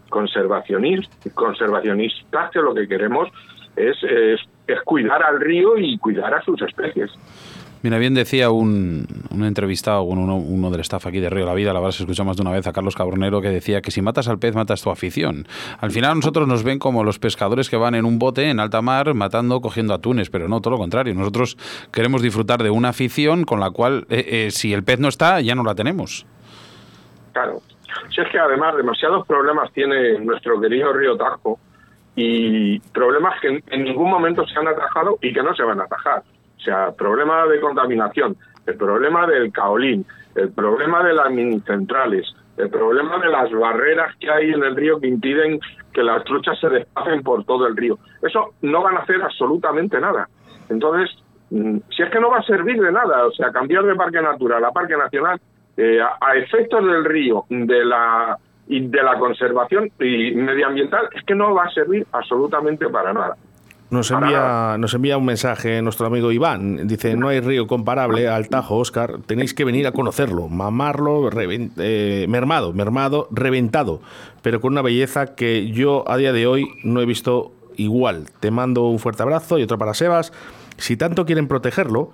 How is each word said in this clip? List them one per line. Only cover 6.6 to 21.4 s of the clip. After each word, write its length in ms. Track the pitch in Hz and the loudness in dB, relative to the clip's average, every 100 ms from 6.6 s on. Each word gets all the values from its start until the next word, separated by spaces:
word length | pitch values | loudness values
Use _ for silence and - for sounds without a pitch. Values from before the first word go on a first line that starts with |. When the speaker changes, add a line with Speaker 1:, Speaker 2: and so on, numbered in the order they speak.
Speaker 1:
especies. 480 | - - - - - - - - - - - - | -4 -6 -6 -4 -6 -8 -20 -20 -20 -20 -20 -6
Speaker 2:
Mira, 140 | 120 113 | -2 2
bien 160 | 123 | 2
decía 380 | 131 117 135 123 | 2 2 2 4
un, 560 | 113 110 104 92 80 - - - | 4 2 2 0 -2 -6 -10 -8
un 140 | - | -4
entrevistado, 600 | 107 101 101 95 - 104 | -2 0 -2 -2 0 0
bueno, 180 | 90 92 | 0 0
uno, 140 | 92 95 | 0 -2
uno 340 | 78 92 92 | -2 -2 -2
del 80 | 90 | -2
staff 220 | 82 98 92 | -4 -6 -6
aquí 120 | 90 | -4
de 100 | 90 | -2
Río 120 | 95 | -2
de 60 | 90 | -2
la 40 | |
Vida, 180 | 90 104 | 0 0
la 80 | 92 | 0
verdad 100 | 92 | -2
se 140 | 92 | -4
escucha 180 | 92 90 | -6 -4
más 140 | 98 92 | -2 -2
de 60 | |
una 100 | 95 | -2
vez, 120 | 92 92 | -2 -2
a 40 | |
Carlos 220 | 92 95 | -4 -4
Cabronero, 460 | - 92 95 95 101 | -2 -2 0 0 0
que 60 | 98 | 0
decía 340 | 92 - 101 | -2 -2 -2
que 80 | - | -2
si 100 | 101 | -2
matas 280 | 98 117 117 | -2 0 -2
al 100 | 107 | -2
pez, 160 | 120 | 0
matas 280 | 110 107 120 | -2 -2 -2
tu 80 | - | -2
afición. 580 | 87 90 - 78 73 80 - - - | -4 -6 -2 -2 -4 -10 -14 -14 -8
Al 100 | 107 | -4
final 240 | 95 131 | 0 2
nosotros 320 | 160 147 156 147 | 2 0 0 2
nos 160 | 120 | 2
ven 160 | 110 135 | 0 -2
como 240 | 139 123 | 0 0
los 160 | 107 101 | 0 0
pescadores 500 | 117 - 101 120 131 | -4 -2 0 0 0
que 80 | 117 | 0
van 200 | 117 117 | 0 0
en 80 | |
un 160 | 113 117 | 0 2
bote 280 | 131 127 147 | 0 0 0
en 100 | 127 | 0
alta 220 | 107 110 | 0 -2
mar 320 | 120 131 143 | 0 0 0
matando, 460 | 135 101 117 120 127 | 0 0 0 0 -2
cogiendo 340 | 123 117 110 | -2 -2 -2
atunes, 360 | 95 113 127 95 | -2 0 0 -2
pero 160 | 98 82 | -4 -2
no, 140 | 113 | -2
todo 140 | 104 | -2
lo 40 | 123 | -2
contrario. 340 | 90 107 127 | -2 -2 -2
Nosotros 460 | 95 98 104 | -2 -2 -2